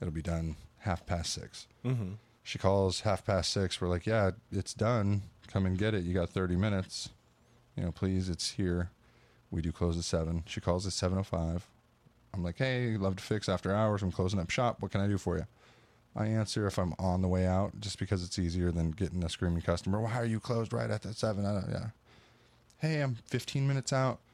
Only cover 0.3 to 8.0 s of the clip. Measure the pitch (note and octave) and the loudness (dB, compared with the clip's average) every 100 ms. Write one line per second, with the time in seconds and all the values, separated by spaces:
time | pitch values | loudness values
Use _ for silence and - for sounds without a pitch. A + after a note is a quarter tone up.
0.3 | E2+ E2 D#2 - - - F2 - F2 E2+ | -2 -2 -6 -12 -8 -4 -4 -2 -4 -2
1.3 | - - - - - B2 B2+ F#2+ G#2 - | -6 -10 -16 -18 -8 -4 -2 -4 -8 -16
2.3 | _ - - F#2+ G2 F#2+ F2+ A2 F#2+ - | _ -10 0 4 6 4 2 0 0 2
3.3 | G2 E2 G2+ F#2+ - F2+ F2 G#2+ A2 F#2+ | 2 2 0 0 0 0 0 2 2 2
4.3 | F2 - G#2 - - G#2+ B2 G2+ G2+ - | 0 -4 -4 -4 -2 0 2 2 2 -2
5.3 | - - G2+ F#2+ F#2 G#2+ G#2+ F2 F2+ F2 | -14 -4 0 2 2 2 2 2 2 2
6.3 | - F#2 F2 G#2+ G2 F#2 - - - _ | 0 2 2 2 0 -2 -8 -10 -14 _
7.3 | _ _ - _ - F2+ E2 | _ _ -20 _ -4 -4 -2